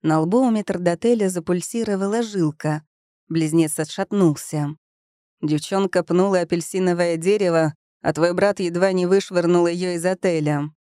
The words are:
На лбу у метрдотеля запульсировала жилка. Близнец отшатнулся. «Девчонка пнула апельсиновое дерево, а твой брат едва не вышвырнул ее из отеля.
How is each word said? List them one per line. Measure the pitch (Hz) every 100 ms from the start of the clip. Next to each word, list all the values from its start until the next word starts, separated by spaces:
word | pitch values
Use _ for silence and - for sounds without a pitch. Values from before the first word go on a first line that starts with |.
На | 156 156
лбу | 165 233
у | 262
метрдотеля | 220 202 185 175 170 226 240 190
запульсировала | 180 160 180 - 233 220 196 196 226
жилка. | 226 202 156 147 156 151 _ _ _ _ _
Близнец | 160 156 165 156 -
отшатнулся. | 151 - 190 202 175 143 - 151 143 156 _ _ _ _ _ _
«Девчонка | 151 151 - 196 196 185
пнула | 165 175 196 185
апельсиновое | 170 175 - 190 185 175 170 165
дерево, | 175 208 185 165 156 - _ _
а | -
твой | 151 170
брат | 180 202 202
едва | 175 175 190
не | 185 180
вышвырнул | 196 - 175 170 175 170
ее | 175 185
из | 175
отеля. | 175 185 190 160 151 147 151 _